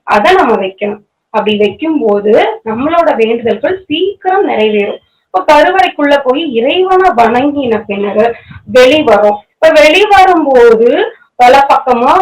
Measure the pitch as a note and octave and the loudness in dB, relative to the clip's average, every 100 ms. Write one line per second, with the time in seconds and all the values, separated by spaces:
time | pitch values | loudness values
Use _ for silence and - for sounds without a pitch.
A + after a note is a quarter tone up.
0 | - G#3 D#4 F#4 C4 G3+ F#3+ - G#3 G#3 | -4 0 2 2 0 -2 -4 -8 -8 -10
1 | _ _ _ G#3+ G3+ G#3 G3+ - D#4+ D4+ | _ _ _ -6 -4 -2 -2 -4 -4 -2
2 | A3 G3+ G#3 B3 G4+ G#4 A3 A3 C#4+ E4+ | -2 -2 0 0 0 -4 -10 -6 -2 0
3 | D#4+ A3+ A3+ A#3 A3+ G3+ D4+ F#4+ - D#4 | 0 0 -2 -2 -4 -4 -4 -6 -6 -4
4 | F#4+ G4+ F#4 G4 D#4 A3+ G#3+ G#3 G3+ - | -4 -4 -4 -2 -2 -2 -2 -2 -4 -8
5 | _ _ _ F#3 - D4+ E4+ F#4 F4+ E4 | _ _ _ -4 0 2 2 2 -2 -2
6 | C#4+ C#4 B3+ C#4 E4 A3+ B3+ F4 F#4 F#4 | -2 0 0 -4 -4 -2 -2 -2 0 0
7 | F#4 A#3 A3+ B3 C#4+ C#4+ B3 G#3+ G#3 G3+ | 0 0 0 0 -2 -4 -4 -4 -6 -8
8 | G3+ G#3 A#3 A#3 - - - G#3+ B3+ D#4 | -4 -2 -2 -4 -14 -20 -4 2 4 2
9 | C4 G#3 G#3 G#3 - _ D#4+ D4+ D4+ F#4 | 2 2 2 -2 -8 _ 2 4 4 2
10 | G4+ G4 F#4+ E4 C#4 B3+ A#3 A3 A#3+ D#4 | 2 4 4 2 2 4 4 4 2 0
11 | G#4+ - _ - B3 C4+ C#4 C4+ - A#3 | -4 -8 _ 0 4 4 2 0 0 -2
12 | B3+ F4+ | 0 0